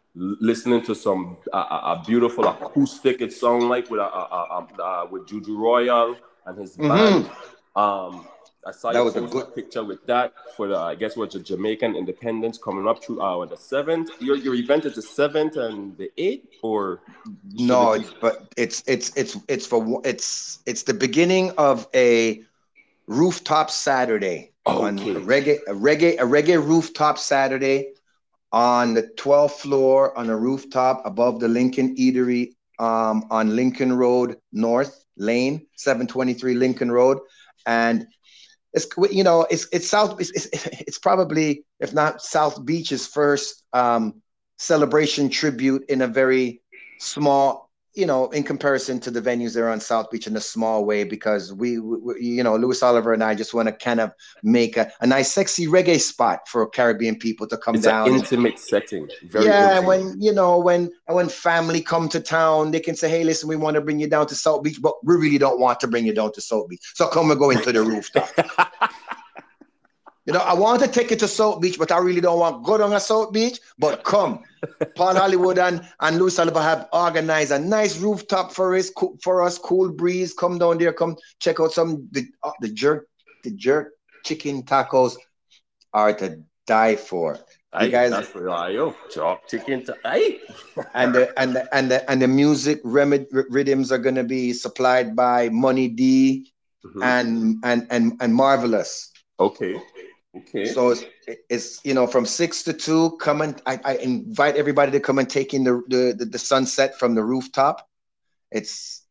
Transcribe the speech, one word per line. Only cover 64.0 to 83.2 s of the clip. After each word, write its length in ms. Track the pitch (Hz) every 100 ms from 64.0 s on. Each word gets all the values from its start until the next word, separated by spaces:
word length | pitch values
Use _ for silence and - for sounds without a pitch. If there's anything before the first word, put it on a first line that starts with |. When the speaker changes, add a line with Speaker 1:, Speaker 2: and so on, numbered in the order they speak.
Speaker 2:
you 80 | 151
down 180 | 151 151
to 80 |
South 300 | 139 160 143
Beach, 180 | 151 147
but 120 | 147 -
we 100 | 139
really 240 | 170 151 143
don't 220 | 135 123
want 180 | 123 120
to 80 | 120
bring 180 | 117
you 80 | 110
down 180 | 107 107
to 80 | -
South 280 | - 110 87
Beach. 120 | 90 - -
So 100 | 165
come 240 | 165 156
and 80 | 143
go 120 | 143
into 200 | 123 127
the 120 | 113
rooftop." 460 | 113 107 - 131 123 -
Speaker 1:
<laughs> 540 | - - 175 - 226 - - - - - - _ - _ _ _ - _ -
Speaker 2:
You 60 |
know, 80 | 180
"I 140 | 180
want 260 | 175 214 247
to 80 | 269
take 220 | 240 233
you 60 | 220
to 120 | 208
South 320 | - 214 185
Beach, 180 | 180 175
but 140 | 160
I 60 | 175
really 240 | 180 175
don't 160 | 175 170
want 240 | 170 123
to 40 | 127
go 120 | 214
down 120 | 208
to 80 | 202
South 300 | 202 220 214
Beach, 280 | 214 240 240 _ -
but 260 | 151 143
come." 380 | - 202 185 - - - -
Speaker 1:
<laughs> 280 | - 156 -
Speaker 2:
Paul 200 | 180 185
Hollywood 420 | 196 180 185 185
and, 280 | 180 175 - -
and 160 | 156 165
Louis 200 | 185 180
Oliver 240 | 165 156
have 260 | 156 156 -
organized 560 | 165 170 160 160 156 143
a 60 | 143
nice 400 | 170 214 208 160
rooftop 520 | 202 202 - 190 185
for 240 | - 185
us, 140 | 185 185
coo-, 280 | - 185 -
for 200 | 180 185
us, 160 | 175 175
cool 320 | - 180 185
breeze. 400 | 151 175 180 180
Come 240 | - 180 175
down 220 | 170 165
there, 160 | 170
come 220 | 156 165 160 - -
check 200 | 175 160
out 120 | 160
some, 360 | 170 165 151 123
the, 120 | 135 123 -
uh, 100 | 143 -
the 80 | 110
jerk, 360 | 107 143 151 - _